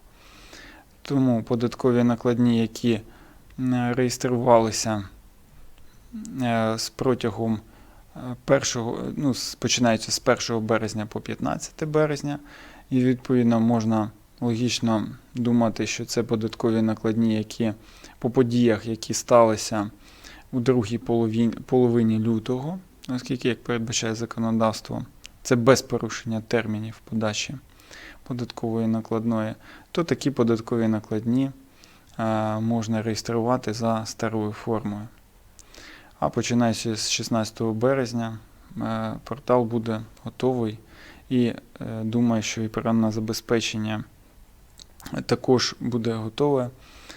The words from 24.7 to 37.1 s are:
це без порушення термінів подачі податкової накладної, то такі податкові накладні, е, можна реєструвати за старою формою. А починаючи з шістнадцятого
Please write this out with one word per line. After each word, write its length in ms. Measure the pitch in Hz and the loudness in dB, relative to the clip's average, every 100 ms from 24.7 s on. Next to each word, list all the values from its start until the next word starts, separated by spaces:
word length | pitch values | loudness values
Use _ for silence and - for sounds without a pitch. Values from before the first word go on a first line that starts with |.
| 107 - 117 120 - - - | 0 -6 -8 -10 -16 -20 -12
це 120 | - 123 | 0 2
без 260 | 117 123 | 6 4
порушення 600 | - 120 113 - 117 113 110 | 4 -4 -4 -8 -6 -6 0
термінів 540 | 120 110 107 110 110 - | 0 0 -4 -6 -12 -6
подачі 460 | 113 110 107 - 131 - - - - - - | -2 -2 -4 -6 -10 -14 -20 -20 -20 -20 -20
податкової 640 | - 123 120 - 117 113 113 | -10 -8 -6 -6 -4 0 0
накладної, 680 | 113 110 113 113 113 107 113 - - - | 0 0 -2 0 -2 -2 -8 -16 -20 -10
то 120 | - | -4
такі 280 | 170 127 143 | -2 0 -2
податкові 560 | 131 117 113 - 120 113 | 0 2 2 0 0 2
накладні, 640 | 110 - 110 113 123 135 131 - - - - - - | 0 -2 -4 0 0 0 -4 -20 -20 -20 -20 -20 -6
е, 400 | 113 110 110 107 | -2 0 0 -2
можна 420 | 113 117 110 113 | 0 0 0 -2
реєструвати 720 | 110 107 - 117 113 127 117 | 0 -4 -2 0 2 0 -2
за 320 | 110 117 113 113 | -2 -2 -2 -4
старою 460 | - 113 110 107 | -4 -4 -2 -4
формою. 560 | 104 - 110 104 104 113 - - _ - - - - - - - - | -6 -4 -4 -4 -8 -12 -18 -20 _ -20 -20 -20 -20 -20 -20 -20 -6
А 100 | - | -4
починаючи 640 | - 113 120 120 110 117 107 | -2 0 2 2 0 -4 -4
з 140 | |
шістнадцятого 640 | - | -2